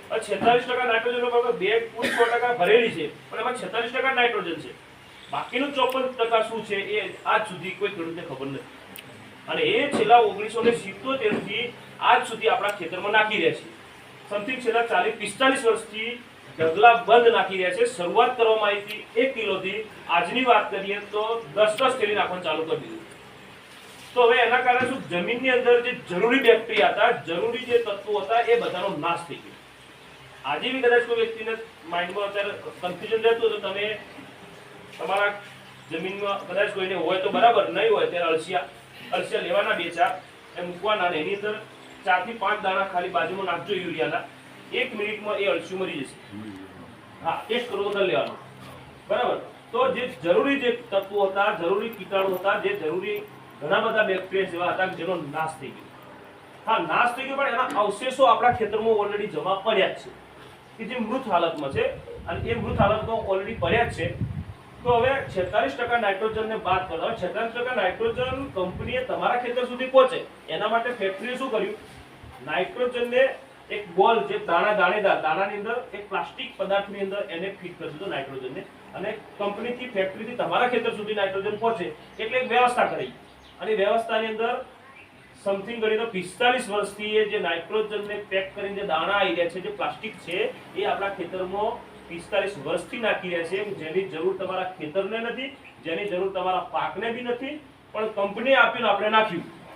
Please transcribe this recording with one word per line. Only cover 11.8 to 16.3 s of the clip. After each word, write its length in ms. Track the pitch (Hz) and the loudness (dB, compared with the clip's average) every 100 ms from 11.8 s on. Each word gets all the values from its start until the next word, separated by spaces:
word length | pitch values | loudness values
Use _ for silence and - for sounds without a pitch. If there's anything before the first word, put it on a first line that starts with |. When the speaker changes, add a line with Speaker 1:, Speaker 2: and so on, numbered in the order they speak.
| - - | -18 0
Speaker 1:
આજ 280 | - 247 - | 4 4 4
સુધી 200 | 220 226 | -2 2
આપણા 200 | 240 202 | 2 2
ખેતરમાં 440 | 202 160 180 202 | -4 -6 -6 2
નાખી 240 | 214 214 208 | 4 4 2
રહ્યા 140 | 160 | 2
છીએ. 220 | - - - - - - - - | 0 -6 -18 -20 -20 -20 -20 -8
સમથિંગ 340 | 202 254 247 | -6 -4 -4
છેલ્લા 220 | 233 226 233 | 0 2 2
ચાલીસ 280 | 220 220 | 2 0
પિસ્તાલીસ 500 | 226 202 - 262 269 | -2 -6 2 2 4
વર્ષથી 580 | 226 202 - 214 226 247 - | 4 2 0 -8 -8 -8 -14